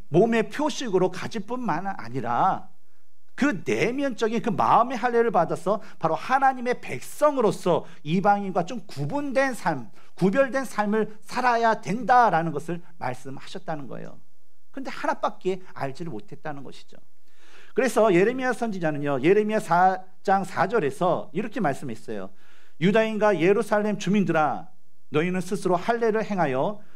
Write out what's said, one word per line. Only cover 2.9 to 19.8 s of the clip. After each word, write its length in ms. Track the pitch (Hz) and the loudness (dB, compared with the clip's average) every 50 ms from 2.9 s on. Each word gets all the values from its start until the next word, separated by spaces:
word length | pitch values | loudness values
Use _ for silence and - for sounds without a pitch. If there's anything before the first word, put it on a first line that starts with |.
| - - - - - - - - - | -8 -8 -8 -8 -8 -8 -8 -6 -4
그 280 | - 254 294 240 160 - | 0 0 0 0 0 -2
내면적인 800 | - - 113 151 220 247 277 277 277 226 - 233 220 233 226 - | -2 0 0 0 0 0 0 -2 -2 -2 -2 -2 0 0 0 -2
그 80 | 247 | 0
마음의 460 | 180 131 117 113 147 202 233 247 262 | 0 2 4 6 6 6 4 2 0
할례를 340 | 214 233 247 240 233 233 233 | -2 -2 0 2 2 2 4
받아서 500 | - 185 165 143 165 139 - 180 214 208 - - - - | 4 2 2 2 0 -2 0 0 -2 -2 -2 -6 -6 -2
바로 160 | - 156 160 | 0 0 0
하나님의 640 | - - - 254 269 269 269 262 254 240 247 247 247 | 0 -2 0 2 4 4 4 2 2 -2 -4 -4 -4
백성으로서 1040 | - - 123 127 - - - - 294 302 285 269 226 196 - - - 180 160 156 160 - - - - | -4 -8 -8 -8 -8 -8 -2 2 2 4 4 4 2 2 2 2 0 2 2 2 0 -4 -8 -8 -4
이방인과 640 | 147 165 196 175 208 202 202 202 190 170 196 175 | -2 0 2 4 4 4 2 2 -2 -2 -2 -2
좀 200 | - 262 220 - | -2 -4 -8 -8
구분된 680 | - - 135 147 147 269 285 294 277 233 262 269 269 247 | -8 -6 -4 -4 -2 -2 -2 -4 -2 0 0 0 0 0
삶, 360 | - - 180 156 131 113 104 - - - - - | -2 -2 -2 -2 -2 -4 -8 -8 -10 -10 -8 -4
구별된 500 | - 175 196 190 269 269 262 214 269 262 | 0 2 2 4 4 2 2 2 -2 -4
삶을 540 | - - - 214 202 208 220 208 208 - - | -4 -2 -2 0 2 2 2 0 0 -2 -8
살아야 600 | - - - 247 247 247 233 233 233 226 214 214 | -8 -6 -4 0 2 4 4 4 4 4 2 2
된다라는 680 | - - 185 247 247 196 247 247 240 208 165 160 170 165 | 0 -4 -4 -2 2 4 6 8 8 6 6 4 2 2
것을 320 | 143 143 - - 175 170 - - - | -2 -2 -4 -4 -6 -6 -6 -8 -8
말씀하셨다는 920 | - 120 127 123 - - 135 135 147 - - - 190 - - 160 147 143 110 | -6 -4 -4 -4 -4 -6 -8 -8 -8 -8 -8 -8 -8 -6 -6 -6 -6 -6 -8
거예요. 300 | 113 113 110 110 - - - - - - - - - - - - | -8 -8 -8 -8 -8 -8 -8 -8 -8 -8 -8 -8 -8 -8 -8 -8
근데 200 | - 277 269 262 | -8 -8 -8 -8
하나밖에 680 | - - - 311 330 - - 285 - - - 185 190 185 - - - | -8 -4 -2 -2 -2 0 0 -2 -2 -2 -2 -2 -2 -2 -4 -6 -6
알지를 360 | - 143 139 131 - 175 170 | -4 -4 -4 -4 -4 -6 -6
못했다는 520 | 120 104 - - 147 - - 156 147 143 131 | -6 -6 -8 -8 -8 -8 -6 -6 -6 -6 -6
것이죠. 340 | 139 143 - - - - - - - - - - - - - - - - - - - - | -8 -8 -8 -8 -8 -8 -8 -8 -8 -8 -8 -8 -8 -8 -8 -8 -8 -8 -8 -8 -6 0
그래서 380 | - 254 240 - 240 214 226 175 | 2 2 2 4 4 6 6 6
예레미야 380 | 170 202 226 254 262 262 254 240 | 6 6 4 2 0 0 0 0
선지자는요, 640 | - 240 233 196 190 170 156 151 143 147 143 143 131 123 | 0 -2 -2 -2 0 -2 -2 0 0 0 0 0 2 4
예레미야 380 | 170 202 214 214 208 214 214 | 6 6 6 4 2 2 0
사 580 | 214 - 165 175 | 0 2 4 6